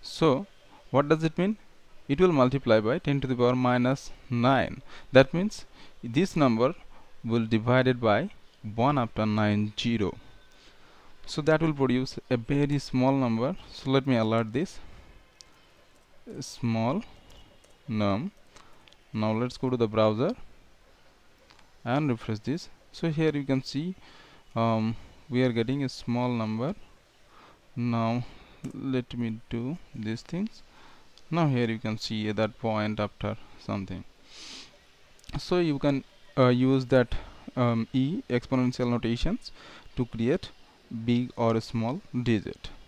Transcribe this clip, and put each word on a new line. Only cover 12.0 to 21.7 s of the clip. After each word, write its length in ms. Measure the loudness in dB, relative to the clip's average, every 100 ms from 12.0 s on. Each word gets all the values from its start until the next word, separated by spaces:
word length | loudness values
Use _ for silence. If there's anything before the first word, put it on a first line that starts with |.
| 0 -8 -2
a 60 | -2
very 420 | 0 0 2 0
small 340 | -2 2 2
number. 440 | 2 2 0 -2 -4 -12
So 200 | -10 0
let 160 | 2 4
me 100 | 2
alert 360 | 2 2 0
this 260 | -4 -4 -8 -16 -18 -20 -20 -20 _ -20 -20 -20 -20 -20 -20 _ -20 -16 -14
small 640 | -14 -6 -2 0 0 -2 -6 -18 -20 -20 -20 -20 -20 -20 -8
num. 460 | -2 0 0 -4 -10 -20 -20 -20 -20 -20 -20 _
Now 200 | -2 0
let's 240 | 0 -2 -4
go 140 | -2
to 60 | 0
the 120 | 0
browser 460 | 4 4 4 0 -2 -12 -20 -20 -20 -20 -20 -20 _ -20 _ -20 -20 -20